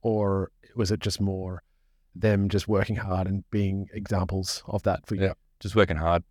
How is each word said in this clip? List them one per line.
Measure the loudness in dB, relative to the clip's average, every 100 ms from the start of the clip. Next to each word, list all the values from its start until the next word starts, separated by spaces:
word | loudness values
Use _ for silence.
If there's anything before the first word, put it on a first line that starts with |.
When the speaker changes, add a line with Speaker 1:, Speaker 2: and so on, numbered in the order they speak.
Speaker 1:
or | 0 0 2 0 -2 _ _ -4
was | 0
it | 0
just | -2 -2
more | -2 -2 -6 -10 _ _ _ _ _ -2
them | 2 4 2
just | 0 2
working | 0 2 -2
hard | -2 -2 -2
and | -4 -4
being | -2 0 -2 -6
examples | -10 -4 -2 0 -2 -4 -8 -6
of | -2
that | 0 -2 -2
for | 0
you? |
Speaker 2:
Yeah, | 0 -2 _ _
just | -2 4
working | 4 4
hard. | 2 2 0